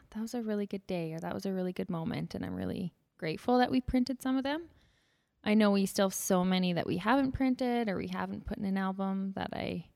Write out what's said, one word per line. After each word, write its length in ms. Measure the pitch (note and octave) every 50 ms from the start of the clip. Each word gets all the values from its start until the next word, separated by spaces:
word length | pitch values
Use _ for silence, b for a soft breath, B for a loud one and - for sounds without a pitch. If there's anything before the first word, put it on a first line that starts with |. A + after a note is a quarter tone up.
| - _
that 100 | - G#3+
was 120 | A3 A#3 -
a 80 | B3
really 240 | A3+ G#3+ G#3+ G#3 G3+
good 200 | G3+ - G3 - -
day," 260 | F#3+ F3 E3 D#3+ D#3+
or, 60 | E3
"That 140 | F3 F3 -
was 100 | G3 F#3+
a 80 | G3 F#3+
really 200 | F#3 F#3 F#3 F#3
good 160 | - F#3+ -
moment," 440 | F3 E3 E3 - - - E3+ E3+ -
and 100 | - -
I'm 120 | - F#2
really 380 | F2+ F#2 F#2 - - - E3+ - _ _ _ _ _
grateful 420 | - D#3+ D#3 D#3 - - B3 B3
that 100 | B3 B3
we 100 | B3+ B3+
printed 420 | - - - B3+ B3 - C4+ -
some 160 | - C4 C4 C4+
of 60 | B3+
them. 200 | C#4 C#4+ E4 F4 D#4+ - _ _ _ _ _ _ _ _ _ _ _ _ _ -
I 100 | G#3+ G#3+
know 180 | A3 G#3+ G#3
we 140 | G3+ G3 G3
still 220 | F#3+ - - G3 F#3+
have 60 | F#3
so 280 | - - - G3 F3+ F3+
many 300 | F#3 F#3 F#3 F#3 F3+ F3
that 140 | E3 - -
we 100 | D3 F3+
haven't 340 | E3+ G#3+ B3 C#4 C4+ C4+ C4
printed 540 | - C4+ C4 B3+ - B3+ B3 A#3+ A#3+ A#3 G#3+
or 80 | F#3 F3
we 100 | E3 F#3
haven't 380 | F#3 F#3 F#3 F#3 G3 G#3 G#3
put 120 | - G3+ -
in 80 | -
an 120 | G3 F#3+ G3
album 560 | F#3+ F#3+ F#3+ G3 G3 G3 F#3+ F#3+ F#3+ G3 G3
that 140 | F#3+ - - -
I 320 | - - - F#3 F3+ E3+ - _